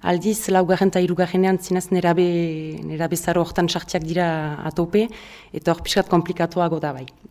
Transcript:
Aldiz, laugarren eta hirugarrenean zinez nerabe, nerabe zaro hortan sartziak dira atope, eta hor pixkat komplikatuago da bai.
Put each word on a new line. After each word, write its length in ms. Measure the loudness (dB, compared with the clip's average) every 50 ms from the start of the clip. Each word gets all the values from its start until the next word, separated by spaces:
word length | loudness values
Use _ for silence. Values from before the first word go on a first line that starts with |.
Aldiz, 460 | -2 0 0 2 2 0 0 0 0 2
laugarren 380 | 4 4 4 4 4 4 4 2
eta 120 | 4 2
hirugarrenean 580 | 2 2 2 0 0 0 2 2 4 4 2 0
zinez 320 | 0 -2 -2 -2 0 0
nerabe, 880 | 0 2 2 2 4 4 4 2 2 0 0 -2 -4 -6 -8 -8 -10 -10 -8
nerabe 320 | -8 -4 -4 -2 -2 -2
zaro 240 | -2 -2 0 2 2
hortan 280 | 0 0 0 0 0 0
sartziak 360 | 0 -4 -6 -4 -4 -4 -4
dira 540 | -2 -2 0 0 0 0 -2 -4 -6 -6 -6
atope, 460 | -8 -6 -2 -2 -2 2 2 0 0 0 -4 -12 -18 -20 -20 -20 -20 -12
eta 200 | -12 -4 -2 0
hor 100 | -2 0
pixkat 260 | -2 -2 0 0 2 4
komplikatuago 680 | 2 2 2 0 -2 -2 -2 -2 0 0 0 0 0 -2
da 140 | -4 -6
bai. 140 | -6 -8 -12 -16 -18 _ -20 -20